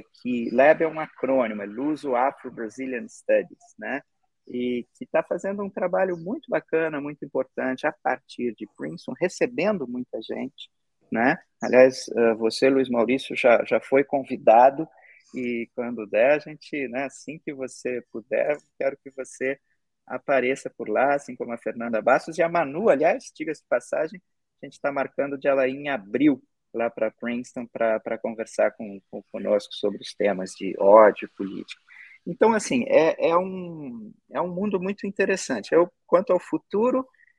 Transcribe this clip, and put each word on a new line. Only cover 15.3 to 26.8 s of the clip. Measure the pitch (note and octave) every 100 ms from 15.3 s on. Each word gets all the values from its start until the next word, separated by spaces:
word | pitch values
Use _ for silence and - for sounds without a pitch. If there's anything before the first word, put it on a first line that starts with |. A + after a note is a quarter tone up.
e | C3 B2 A#2 A2+
quando | - A#2+ A2+ G2+
der, | G#2 C3
a | D3+
gente, | D3+ D3+ - D3 B2
né, | B2+
assim | C3 - - D#3+
que | -
você | C3+ B2+ - C3 A#2+ -
puder, | A#2 - A#2 D3+ D3 _ -
quero | C#3 C#3
que | C3+
você | C3 B2+ - C3 C#3 _ _ _ _ -
apareça | B2+ - C3+ B2 C3+ -
por | - A2
lá, | G#2+ C#3
assim | C#3+ - B2+
como | A#2+
a | A#2
Fernanda | G#2+ A#2 A#2 A2
Bastos | A2 D3 - D#3+
e |
a | E3
Manu, | E3+ C#3 D#3 G#3+
aliás, | C#3 D#3+ B3+ - -
diga-se | D#3 D3
de | -
passagem, | B2 - D3 D#3+ F#3 _ _ _ _
a | D3
gente | -
tá | C#3+
marcando | C#3 C3+ - C#3 C#3
de | C#3+
ela | C3+ C3
ir | C#3
em | C#3+
abril | B2+ G2 B2 D3+ C3 _ _ _
lá | A2+